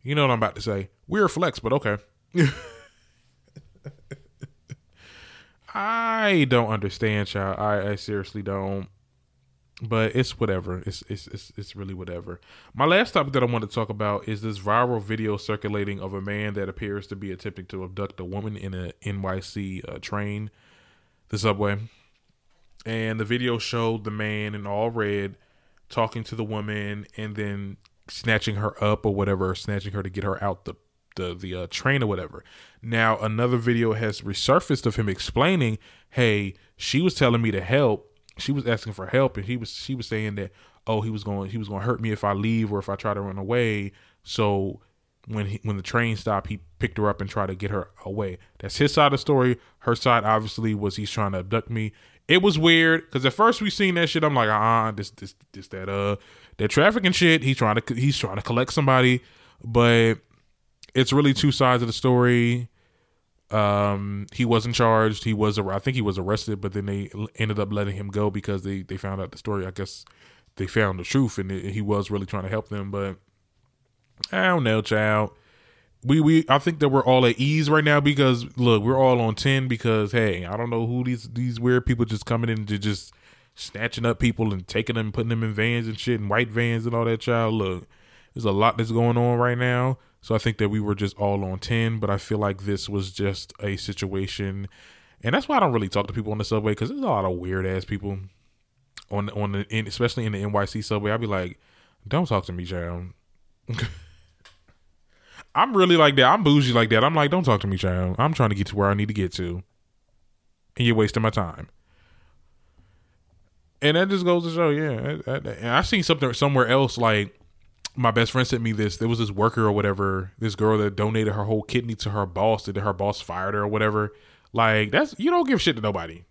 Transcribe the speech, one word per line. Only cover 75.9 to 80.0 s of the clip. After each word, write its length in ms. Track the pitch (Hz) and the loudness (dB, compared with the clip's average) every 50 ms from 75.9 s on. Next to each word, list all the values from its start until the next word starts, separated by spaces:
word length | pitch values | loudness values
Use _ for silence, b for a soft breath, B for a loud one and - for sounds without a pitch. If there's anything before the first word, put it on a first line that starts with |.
| b _ | b _
We, 180 | - 123 143 160 | 0 4 4 6
we, 240 | 151 156 165 160 160 - | 6 6 6 6 6 6
I 100 | 131 143 | 2 4
think 200 | - 175 165 147 | 4 0 0 2
that 80 | 151 139 | 2 4
we're 160 | 131 135 127 | 4 4 6
all 220 | 127 131 127 127 | 6 6 6 6
at 120 | 120 117 - | 4 4 2
ease 300 | 131 143 156 160 151 143 | 0 0 2 2 2 4
right 160 | 151 156 151 | 4 4 6
now 160 | 151 147 147 | 6 4 4
because, 560 | 143 147 147 139 135 131 127 117 117 - - | 4 4 4 4 4 4 4 2 -2 -8 -4
look, 260 | 127 123 120 113 104 | 2 4 6 6 4
we're 160 | 104 117 131 131 | 4 2 2 4
all 220 | 131 127 127 120 | 4 4 4 4
on 140 | 117 110 107 | 2 0 -2
ten 340 | - - 139 135 135 131 127 | 0 2 2 2 2 0 -2
because, 440 | 123 110 - 117 110 107 | -4 -2 0 2 2 2